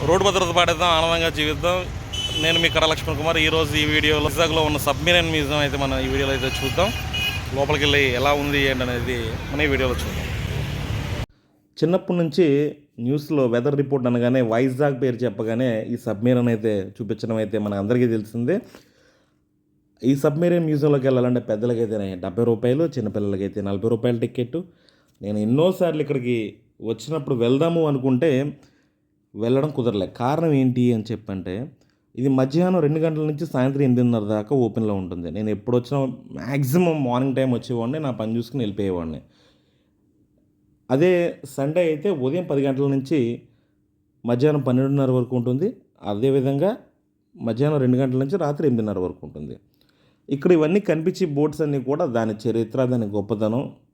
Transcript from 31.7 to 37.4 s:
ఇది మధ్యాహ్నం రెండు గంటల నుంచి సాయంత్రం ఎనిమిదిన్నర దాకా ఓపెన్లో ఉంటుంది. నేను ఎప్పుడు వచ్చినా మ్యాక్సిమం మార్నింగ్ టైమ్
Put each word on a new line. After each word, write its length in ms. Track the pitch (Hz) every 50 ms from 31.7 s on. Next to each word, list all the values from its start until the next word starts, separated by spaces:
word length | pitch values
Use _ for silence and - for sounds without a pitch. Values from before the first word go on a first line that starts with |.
| - _ _ _ _ _ _ _ _
ఇది 140 | - 123 139
మధ్యాహ్నం 500 | 135 131 131 135 135 165 175 185 185 180
రెండు 200 | 151 143 147 160
గంటల 240 | 156 165 160 151 156
నుంచి 220 | 151 151 143 170
సాయంత్రం 380 | 160 - 135 127 135 139 139 143
ఎనిమిదిన్నర 420 | 131 123 120 123 120 120 113 104
దాకా 280 | 101 107 107 107 104 143
ఓపెన్లో 380 | 135 123 110 101 120 113 107 104
ఉంటుంది. 340 | 98 92 87 87 87 85 85
నేను 180 | 78 98 107 107
ఎప్పుడు 260 | 104 101 101 - 123 123
వచ్చినా 200 | 120 - 143 143 135 131 - - - - -
మ్యాక్సిమం 640 | - 80 117 139 143 143 123 131 180 180 170 160 156 139
మార్నింగ్ 320 | 123 120 123 131 139 131
టైమ్ 160 | 139